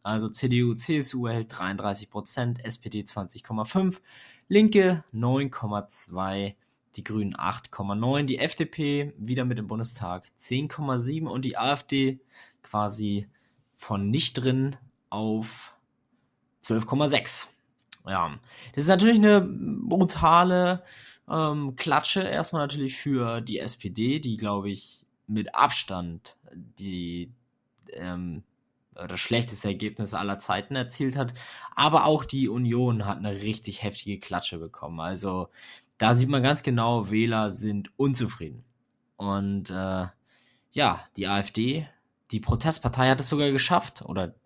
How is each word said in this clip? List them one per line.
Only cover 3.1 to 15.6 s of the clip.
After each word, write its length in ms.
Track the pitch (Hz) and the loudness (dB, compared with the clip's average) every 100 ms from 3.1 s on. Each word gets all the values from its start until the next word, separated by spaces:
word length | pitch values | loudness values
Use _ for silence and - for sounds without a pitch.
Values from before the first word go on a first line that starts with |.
| 107 92 - - | -8 -10 -12 -8
Komma 180 | 110 | -6
fünf, 380 | 107 190 190 180 _ - - - - | -2 0 0 -2 _ -20 -20 -14 2
Linke 560 | 202 214 214 185 175 - | 6 8 8 6 4 -2
neun 380 | 110 120 131 139 | -2 2 2 0
Komma 360 | - 107 101 101 | -4 -4 -4 -4
zwei, 720 | - - 87 95 98 101 - _ _ _ - | -12 -10 -4 -2 -2 -4 -8 _ _ _ -14
die 80 | - | -6
Grünen 300 | 107 101 - | -2 -2 -2
acht 340 | 92 - - | -4 -4 -8
Komma 240 | - 98 101 | -8 -4 0
neun, 320 | 120 139 139 | 0 2 0
die 120 | 117 | 0
F 180 | 156 - | -2 -2
D 80 | 160 | -4
P 480 | - 147 143 143 - | -2 -2 0 -2 -6
wieder 280 | 110 127 123 | -4 -2 -2
mit 120 | 117 | -2
im 100 | 104 | -4
Bundestag 580 | 110 120 - 87 90 - - | -4 -6 -6 -6 -8 -10 -12
zehn 320 | - 127 151 | -4 -2 -2
Komma 320 | - 143 123 | -4 -2 -2
sieben 280 | 123 160 160 | -2 -4 -4
und 180 | 120 131 | -4 -4
die 100 | - | -2
A 160 | 120 | -2
F 120 | 143 | -2
D 360 | - 139 135 131 _ - - _ | 0 2 2 0 _ -20 -20 _
quasi 680 | - 107 104 107 104 101 101 _ _ _ _ _ | -4 -2 0 -2 -2 -2 -4 _ _ _ _ _
von 320 | - 101 101 | -6 -2 0
nicht 240 | 135 - | 0 0
drin 420 | - 127 131 135 135 - _ - | 0 0 0 -2 -6 -16 _ -12
auf 680 | 104 110 110 110 - | -6 -2 -2 -4 -12